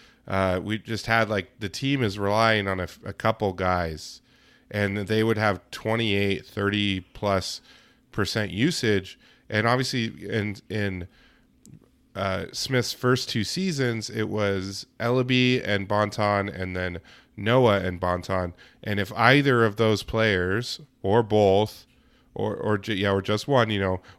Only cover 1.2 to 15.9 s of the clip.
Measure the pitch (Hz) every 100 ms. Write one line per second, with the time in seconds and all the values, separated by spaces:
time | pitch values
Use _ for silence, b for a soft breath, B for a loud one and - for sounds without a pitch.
1.2 | 107 104 95 _ 101 - 135 139 110 98
2.2 | 101 104 113 107 98 95 87 - - -
3.2 | 110 113 101 87 92 90 82 80 - -
4.2 | b b b b b 104 101 101 95 110
5.2 | 110 107 107 90 - - 110 113 113 98
6.2 | 101 95 - - 101 104 101 95 90 -
7.2 | 104 98 - - b b b b _ -
8.2 | 98 113 101 90 143 170 117 98 95 -
9.2 | b b b 107 117 127 131 127 113 -
10.2 | 95 110 104 98 _ 107 101 90 90 b
11.2 | b b b _ - - _ _ _ 95
12.2 | 98 92 87 - - 131 117 - 123 127
13.2 | - 117 101 - 190 143 123 113 107 110
14.2 | 104 101 101 98 95 101 - _ 117 127
15.2 | 127 127 127 127 - 101 95